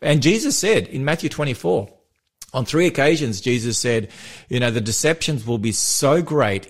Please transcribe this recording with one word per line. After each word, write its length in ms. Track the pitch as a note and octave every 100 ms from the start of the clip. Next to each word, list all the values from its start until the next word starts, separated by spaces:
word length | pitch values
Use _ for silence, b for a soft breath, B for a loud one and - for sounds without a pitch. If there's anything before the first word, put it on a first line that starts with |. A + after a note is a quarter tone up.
And 220 | D3+ D3
Jesus 340 | C#3+ A3 C#4+ -
said 300 | F#3+ G3+ F2+
in 160 | B2+
Matthew 240 | C#3 E3 D#3+
twenty-four, 640 | - C#3+ A#2+ E3 F3 G2 _ _ _ _ _ -
on 100 | C3
three 220 | B2 D3+ F3
occasions, 560 | - C#3 D#3+ C#3 G2
Jesus 340 | B2+ B2 A#2 A2
said, 320 | B2+ A#2 G2+ B B B B
you 100 | B2+
know, 120 | B2
"The 100 | A#2
deceptions 680 | G#2+ G#2+ D3+ E3 - C#3+ A2+
will 120 | A#2
be 140 | A2
so 500 | G2+ - - C#3 D#3+
great 420 | D#3+ D3+ A2 G2 -